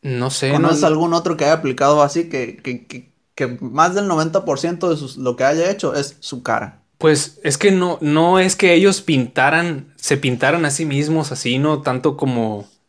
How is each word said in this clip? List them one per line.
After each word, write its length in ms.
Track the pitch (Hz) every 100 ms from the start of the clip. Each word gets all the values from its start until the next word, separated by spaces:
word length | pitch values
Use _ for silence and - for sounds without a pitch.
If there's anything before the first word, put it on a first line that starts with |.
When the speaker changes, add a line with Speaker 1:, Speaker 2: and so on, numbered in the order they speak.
Speaker 1:
No 280 | 139 123 127
sé, 220 | - 135
Speaker 2:
¿Conoces 300 | 143 165 151
Speaker 1:
no 60 | 165
Speaker 2:
algún 260 | 156 170
otro 220 | 170 170 156
que 100 | 147
haya 80 |
aplicado 480 | 160 151 127 139 151
así 260 | 143 165 165
que, 280 | 135 117 -
que, 280 | - 123 -
que, 260 | 127 123 _ _ -
que 220 | 127 123
más 360 | 127 135 170 185
del 120 | 202
noventa 380 | 165 160 160 143
por 140 | 147
ciento 300 | 170 170 185
de 60 | 156
sus, 200 | 139 135
lo 180 | 127 123
que 80 |
haya 260 | 131 160 175
hecho 240 | 202 151 143
es 220 | 139 -
su 240 | - 127
cara? 400 | 117 110 - - _ _
Speaker 1:
Pues 400 | 156 143 143 -
es 140 | - 139
que 140 | 202
no, 260 | 190 180 165
no 380 | 147 151 170 185
es 160 | 185 -
que 180 | 185
ellos 280 | 170 196 190
pintaran, 920 | - 143 123 - 135 160 170 147 - _
se 220 | - 139
pintaran 460 | 143 123 131 170 156
a 40 |
sí 160 | 139 160
mismos 460 | 139 151 160 151
así, 260 | 123 123 127
no 240 | 147 151
tanto 340 | 143 127 151 139
como 500 | 139 123 113 104 104 _